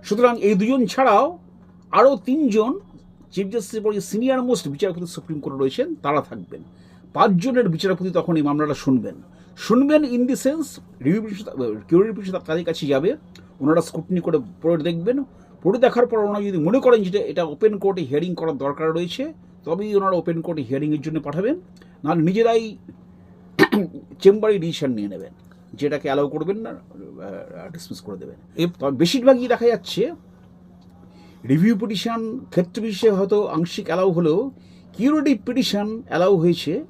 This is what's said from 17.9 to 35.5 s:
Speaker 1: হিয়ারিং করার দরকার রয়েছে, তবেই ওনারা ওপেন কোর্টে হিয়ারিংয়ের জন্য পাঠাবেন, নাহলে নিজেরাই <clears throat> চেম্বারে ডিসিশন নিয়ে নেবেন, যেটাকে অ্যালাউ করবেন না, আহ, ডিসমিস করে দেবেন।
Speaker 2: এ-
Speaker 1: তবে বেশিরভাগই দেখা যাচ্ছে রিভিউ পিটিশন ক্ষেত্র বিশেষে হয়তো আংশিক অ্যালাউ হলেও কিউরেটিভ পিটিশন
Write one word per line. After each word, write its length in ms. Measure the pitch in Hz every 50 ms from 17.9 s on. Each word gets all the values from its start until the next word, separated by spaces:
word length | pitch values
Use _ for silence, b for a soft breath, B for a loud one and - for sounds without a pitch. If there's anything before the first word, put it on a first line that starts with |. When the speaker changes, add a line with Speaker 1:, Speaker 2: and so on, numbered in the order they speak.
| 190 180
Speaker 1:
হিয়ারিং 340 | 165 120 139 147 170 180 175
করার 220 | - 165 160 156
দরকার 340 | 123 135 143 139 - 156 160
রয়েছে, 420 | 160 165 180 175 - - 269 320 311 - - - - - -
তবেই 320 | 147 165 185 208 214 208
ওনারা 220 | 196 196 190 180
ওপেন 240 | 170 - 175 165 165
কোর্টে 220 | 160 180 165 156 131
হিয়ারিংয়ের 380 | 110 135 135 147 151 151 151
জন্য 180 | 135 160 156 156
পাঠাবেন, 400 | 147 143 143 165 190 240 311 370 - - - B B B B B -
নাহলে 180 | 147 175 170
নিজেরাই 560 | 156 170 190 220 226 226 233 226 226 220 - - - - - - - - - - - - - - - - -
<clears throat> 640 | - - - - 208 185 165 - 143 - - - -
চেম্বারে 380 | - 196 202 220 214 214 208 190
ডিসিশন 320 | 160 165 147 - 151 131
নিয়ে 160 | 123 107 104
নেবেন, 260 | 101 95 87 90 - - - - - - - - - -
যেটাকে 340 | - 135 143 147 139 -
অ্যালাউ 220 | 143 135 143 143 135
করবেন 280 | 147 151 156 175 202
না, 120 | 220 226 233
আহ, 1000 | - - - - - - 98 - - - - - - 87 - - - 85 85 92
ডিসমিস 300 | 82 85 - - 101 90
করে 160 | - 104 98
দেবেন। 180 | 90 76 69 - - - - -
Speaker 2:
এ- 120 | - 165 175 175 -
Speaker 1:
তবে 180 | 147 139 139
বেশিরভাগই 500 | 120 160 175 - 269 233 269 262 240 247
দেখা 200 | 240 233 - 233
যাচ্ছে 480 | 240 226 190 - - - 175 220 311 349 - - - - - - - - - - - - - - - - - - B B B B B B B - 120
রিভিউ 260 | 135 160 180 226 240
পিটিশন 640 | 190 233 202 220 175 - 233 226 226 226 220 - - - -
ক্ষেত্র 320 | - 180 180 - - 233
বিশেষে 300 | 214 226 202 180 233 220
হয়তো 360 | 202 185 196 190 214 208 202
আংশিক 380 | - - 156 175 170 - - 208
অ্যালাউ 260 | - 160 180 185 196
হলেও 400 | 170 170 180 151 156 190 262 269 - B B B B B B B -
কিউরেটিভ 520 | - 214 277 302 311 277 294 269 202 -
পিটিশন 580 | 247